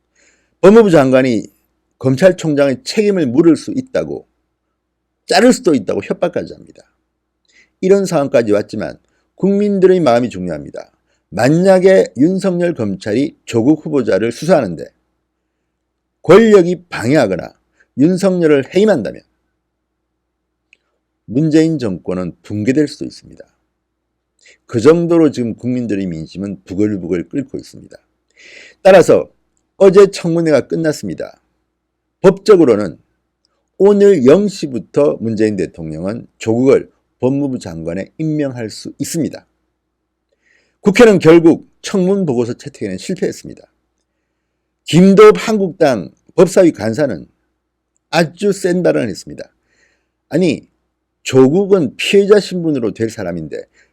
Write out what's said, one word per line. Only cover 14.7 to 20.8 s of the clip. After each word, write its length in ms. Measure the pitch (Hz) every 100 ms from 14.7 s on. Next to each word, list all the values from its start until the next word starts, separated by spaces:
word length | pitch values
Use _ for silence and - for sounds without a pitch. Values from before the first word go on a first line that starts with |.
| 78 - _ _ _ _ _ _ _ _ _ _ _ _ _
권력이 640 | - 185 226 202 170 175 _
방해하거나 640 | - 107 151 110 92 53 - _ _ _ -
윤석열을 800 | 151 185 190 180 160 143 131 185
해임한다면 460 | 214 170 85 62 _ _ _ _ _ _ _ _ _ _ _ _ _ _ _ _